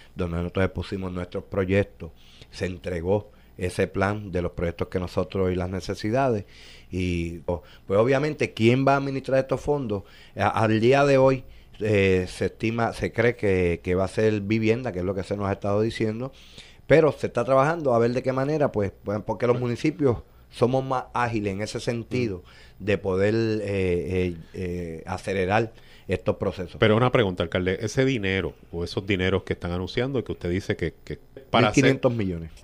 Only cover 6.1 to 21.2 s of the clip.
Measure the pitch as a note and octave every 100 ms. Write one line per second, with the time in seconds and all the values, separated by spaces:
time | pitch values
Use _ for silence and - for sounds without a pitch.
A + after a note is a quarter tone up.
6.1 | B2 C3+ A2 F#2+ - - - - F2+ F2+
7.1 | F2 E2+ E2+ - F2 - - - G2 A#2
8.1 | C3+ D3+ D3 A#2 - A2 B2+ C3+ C#3 C#3
9.1 | C3+ C3 C3 C3 C3 - D3 B2+ G2+ -
10.1 | - - - G2+ F#2+ A2 A2 A2+ C3+ C#3+
11.1 | C3+ C3+ C3+ - - - - G#2+ G#2 F#2+
12.1 | F#2 F2+ - F#2+ - A2 A#2 A2+ - F#2+
13.1 | - A#2 A#2 G#2 F#2 F2+ E2+ - F2+ F#2
14.1 | - A2 G#2+ G2+ A2 A2 A2+ B2+ F2+ F2+
15.1 | G2 F#2 G2+ G2+ G2 G2+ G2+ A2+ - A2
16.1 | A2 C3 - - - - - - D3 D#3
17.1 | - G#2 A#2+ A#2 C3+ C#3+ E3+ C#3+ A#2 A#2
18.1 | B2 B2+ C3 C3+ D#3 C3+ G#2+ G2+ - -
19.1 | G#2 - G#2+ A#2+ B2 B2 A#2 D#3 D#3 C#3+
20.1 | A2+ - - - - A#2+ C3 C3 C3 -
21.1 | A#2